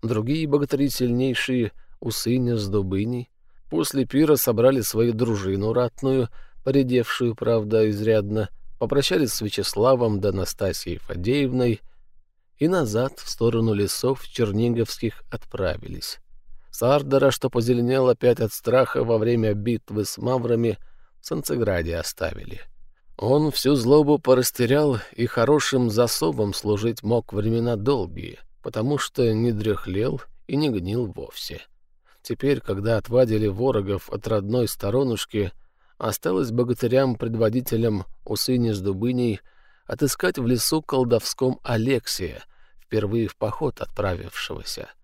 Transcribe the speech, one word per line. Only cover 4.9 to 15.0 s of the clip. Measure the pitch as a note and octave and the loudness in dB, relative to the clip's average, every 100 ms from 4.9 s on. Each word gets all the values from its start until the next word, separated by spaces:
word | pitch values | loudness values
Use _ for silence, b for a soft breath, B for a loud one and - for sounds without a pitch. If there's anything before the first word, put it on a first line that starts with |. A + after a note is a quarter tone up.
| A2 A#2+ | 2 2
дружину | A2 A#2 G#2+ F#2+ G2 G#2 | 2 0 0 0 0 0
ратную — | A#2+ B2 - C3+ C3 A#2+ b b b | 2 0 0 0 2 0 b b b
поредевшую, | - C#3 B2+ B2 A2+ - A#2+ A2 | 2 2 4 2 2 0 -2 0
правда, | A#2 A2+ G#2 A2 A2 | 2 2 4 4 4
изрядно, | G2+ G#2+ A2 G2+ G#2+ G2+ - - - | 2 2 2 2 -2 -2 -6 -14 -6
попрощались | A2+ C3+ C3+ F#3 C3 | 0 2 2 2 0
с | - | 0
Вячеславом | G#2+ - G2 - A#2 C3 A#2 G#2 | -4 -2 -4 2 4 4 2 0
да | G2+ | 0
Настасьей | F#2+ F2+ - G2 - - E2 | -2 -4 -2 -4 -2 -6 -8
Фадеевной | - F2 F2+ C#3 C#3 B2+ B2 G#2+ - - - - _ _ _ _ | -8 -6 0 0 2 2 2 0 -6 -20 -20 -20 _ _ _ _
и | D#3 | 0
назад | F#3 B2+ G#2 C3 - | 2 2 0 -2 -4
в | - | -12
сторону | - A#2 A2+ A2+ | 0 0 2 2
лесов | G2+ G2+ - B2 C3 - | 2 0 0 -2 -2 -6
черниговских | - A2+ G2+ A#2+ A#2 A2 - | -4 -2 2 0 0 -2 -2